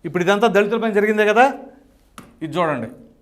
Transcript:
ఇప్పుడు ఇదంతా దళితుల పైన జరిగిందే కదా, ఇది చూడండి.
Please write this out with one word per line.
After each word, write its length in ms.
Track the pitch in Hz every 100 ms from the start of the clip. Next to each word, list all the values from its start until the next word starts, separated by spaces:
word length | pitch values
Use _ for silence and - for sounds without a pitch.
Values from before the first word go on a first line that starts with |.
ఇప్పుడు 180 | 165 175
ఇదంతా 240 | 175 208 226
దళితుల 340 | 196 214 220
పైన 100 | 226
జరిగిందే 340 | 208 208 214
కదా, 280 | 214 214 269 269 - - _ _ _ - - _
ఇది 160 | 156 160
చూడండి. 300 | 165 135 110 - - _